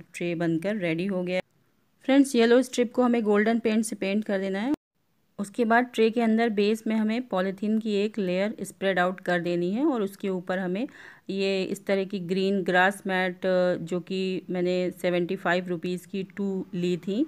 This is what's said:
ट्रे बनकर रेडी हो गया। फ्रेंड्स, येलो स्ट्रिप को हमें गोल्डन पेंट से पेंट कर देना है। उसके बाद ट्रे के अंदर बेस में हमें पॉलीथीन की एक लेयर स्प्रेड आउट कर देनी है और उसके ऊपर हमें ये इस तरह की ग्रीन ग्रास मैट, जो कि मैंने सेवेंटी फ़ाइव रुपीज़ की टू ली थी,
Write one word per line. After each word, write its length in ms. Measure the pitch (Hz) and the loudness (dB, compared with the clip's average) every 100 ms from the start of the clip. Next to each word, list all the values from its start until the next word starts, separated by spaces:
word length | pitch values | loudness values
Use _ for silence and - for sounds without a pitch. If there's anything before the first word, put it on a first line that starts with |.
| - | -16
ट्रे 220 | - 175 165 | -8 -4 -2
बनकर 400 | 170 165 190 214 | 0 0 -2 -2
रेडी 300 | 175 165 190 | -2 -2 -2
हो 180 | 180 | -2
गया। 180 | 180 185 - _ _ _ _ _ | -2 -4 -6 _ _ _ _ _
फ्रेंड्स, 340 | - 269 277 233 | 2 4 4 4
येलो 260 | 233 240 | 6 6
स्ट्रिप 320 | 254 - 240 | 4 0 -2
को 100 | - | 2
हमें 200 | 247 240 | 2 2
गोल्डन 360 | 208 208 214 233 | 2 4 4 2
पेंट 260 | 226 220 220 | 2 0 0
से 100 | 208 | -4
पेंट 300 | 196 208 214 | -2 -2 0
कर 140 | 196 | -2
देना 200 | 196 190 | -2 -2
है। 160 | 240 302 _ _ _ _ _ - | -2 -4 _ _ _ _ _ -10
उसके 260 | 202 - 226 | -8 -2 4
बाद 260 | 226 247 | 4 2
ट्रे 160 | - 220 | 2 2
के 120 | 226 | 4
अंदर 280 | 226 220 233 | 2 4 2
बेस 380 | 208 208 220 220 | 2 2 0 0
में 80 | 220 | -2
हमें 320 | 214 226 254 | 0 -2 -2
पॉलीथीन 520 | 190 190 196 214 220 | -2 -2 -2 -2 0
की 140 | 220 | 0
एक 260 | 196 214 214 | 0 0 -2
लेयर 360 | 185 180 202 - | -2 0 -2 -4
स्प्रेड 380 | 196 - 190 185 | -12 -4 -2 2
आउट 220 | 180 185 | 2 0
कर 180 | - 175 | -2 0
देनी 320 | 175 175 175 | 0 0 0
है 140 | 214 311 | 0 0
और 160 | 247 | 0
उसके 280 | 196 196 202 | -2 -4 -6
ऊपर 300 | 185 180 185 | -4 -4 -4
हमें 280 | 180 185 269 - - - - | -2 -4 -6 -10 -20 -20 -8
ये 340 | 196 196 190 | -2 0 0
इस 220 | 185 202 - | -2 -6 -2
तरह 200 | 196 190 | -2 -2
की 140 | 202 | -6
ग्रीन 440 | 170 190 190 202 | -4 0 0 0
ग्रास 400 | 180 180 185 202 196 | 2 4 4 2 -4
मैट, 340 | 185 185 180 190 185 180 175 | 0 -2 -2 0 2 2 0
जो 180 | 165 180 | -4 -6
कि 420 | 165 190 190 185 - | -4 -4 -2 -4 -4
मैंने 420 | 180 180 180 180 | -2 0 0 -2
सेवेंटी 440 | 180 180 175 170 190 | -2 -2 0 -2 -2
फ़ाइव 320 | 185 180 180 | 0 0 -2
रुपीज़ 400 | 175 185 180 - | -6 -4 -6 -6
की 160 | 196 | -8
टू 420 | 190 - 202 190 - | -8 -6 -4 -4 -6
ली 240 | 180 180 175 | -4 -2 -2
थी, 280 | 202 208 | -2 -4